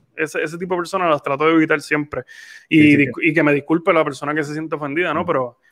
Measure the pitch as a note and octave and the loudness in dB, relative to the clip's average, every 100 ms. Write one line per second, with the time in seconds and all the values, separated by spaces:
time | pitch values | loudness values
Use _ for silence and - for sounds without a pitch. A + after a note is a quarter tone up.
0 | _ - - F3 D#3 E3+ F3+ F3+ E3+ F#3+ | _ -8 -6 -4 -6 -8 -6 -6 -4 -2
1 | F3 D3 D3 C#3 D#3 E3 D#3 D#3+ - D3+ | 0 0 -2 0 2 4 4 0 0 -4
2 | D3 C3+ - - - - - D#3 D3+ C#3+ | -4 -8 -12 -18 -20 -18 0 6 6 6
3 | C3+ A#2 E3 D#3 D3 C#3+ - E3 F3+ E3 | 2 0 0 2 2 2 0 -2 2 2
4 | D3+ C3+ D3 D3+ D3 D3+ D#3+ D3+ D3 D3 | 0 -4 -6 -4 -4 -6 -8 -8 -6 -4
5 | F3+ D3+ F3+ C#3 B2 _ _ | -2 -2 -2 -2 -4 _ _